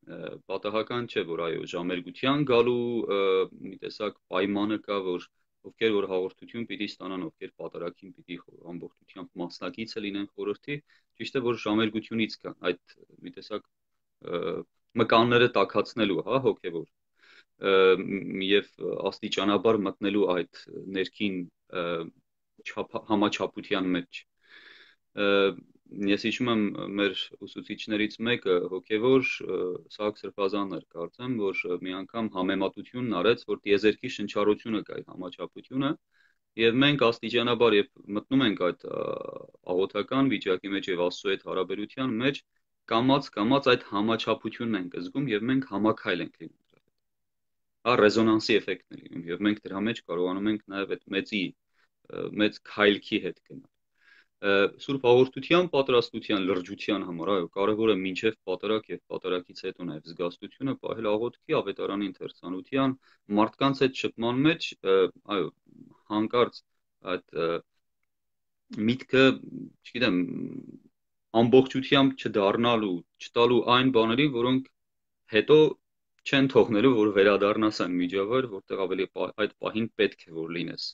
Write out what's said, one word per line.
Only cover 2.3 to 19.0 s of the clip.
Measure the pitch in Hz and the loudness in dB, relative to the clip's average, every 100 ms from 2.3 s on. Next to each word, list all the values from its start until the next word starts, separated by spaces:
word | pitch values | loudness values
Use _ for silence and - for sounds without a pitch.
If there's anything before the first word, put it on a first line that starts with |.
| 143 | -2
գալու, | 143 120 120 123 120 117 | 2 2 4 0 -2 -4
ը, | - 101 98 95 90 - | -2 0 2 2 0 -6
մի | 95 95 | -16 -12
տեսակ | 98 - 104 - | -14 -8 -8 -8
պայմանը | _ 90 101 101 104 107 | _ -2 0 0 -2 -4
կա, | - 101 | -4 -4
որ | 92 90 - _ _ _ | -4 -6 -8 _ _ _
ովքեր | 104 _ 113 | -20 _ 0
որ | 101 98 | 0 0
հաղորդություն | 92 92 _ 90 117 117 | -2 -4 _ -14 -12 -10
պիտի | 98 101 | -8 -8
ստանան, | - 92 92 82 | -8 -10 -8 -8
ովքեր | _ 92 | _ -18
պատարագին | _ 82 82 85 87 95 | _ -14 -10 -10 -12 -20
պիտի | 87 - 87 | -20 -16 -16
խո-, | - - | -16 -20
ամբողջությամբ | 85 87 85 _ _ - 90 92 | -16 -14 -14 _ _ -18 -18 -12
մասնակիցը | 87 - 92 90 113 - | -12 -10 -12 -10 -10 -8
լինեն | 104 101 101 | -8 -8 -10
խորհրդի, | - 101 101 - 147 _ _ _ _ | -8 -6 -6 -8 -12 _ _ _ _
ճիշտ | 113 139 | -6 -4
է, | |
որ | 120 113 | -2 -2
ժամերգությունից | - 107 110 107 - 113 110 | 0 0 0 -2 -6 -4 -4
կան | - 92 87 | -6 -16 -6
այդ | 87 90 _ - _ - | -4 -4 _ -20 _ -20
մի | 90 | -18
տեսակ, | 87 - 104 _ _ _ _ _ _ | -18 -12 -12 _ _ _ _ _ _
ը, | - 87 85 87 87 _ _ - | -8 -6 -4 -6 -10 _ _ -2
մկանները | 117 117 120 120 120 | 4 4 6 6 4
տաքացնելու, | 113 95 107 101 - 104 82 | 4 0 0 -4 -2 0 0
հա, | 92 127 | 0 0
հոգևոր, | 120 92 92 82 - _ _ _ _ - _ _ | 0 0 -6 -8 -10 _ _ _ _ -20 _ _
ը, | 98 95 95 | 2 6 6
մ-, | 92 95 98 90 95 | 6 2 -6 -6 -6
և | 95 101 92 _ 90 - | 2 0 0 _ -8 -4